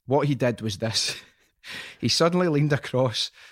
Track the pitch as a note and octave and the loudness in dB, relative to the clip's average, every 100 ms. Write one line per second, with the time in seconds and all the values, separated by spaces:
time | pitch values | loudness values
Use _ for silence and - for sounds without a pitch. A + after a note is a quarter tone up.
0 | - C#3 C#3+ B2+ B2+ A2 A2 F#2+ A2 - | 0 2 2 2 0 -2 -6 -4 -4 -2
1 | - - - _ _ _ - - - - | -4 -6 -14 _ _ _ -16 -14 -14 -6
2 | A#2 - E3 F3+ F3+ D3 D3 C#3+ - B2 | -2 2 2 4 2 2 2 0 0 0
3 | B2+ G#2+ - - - | 0 0 -6 -8 -20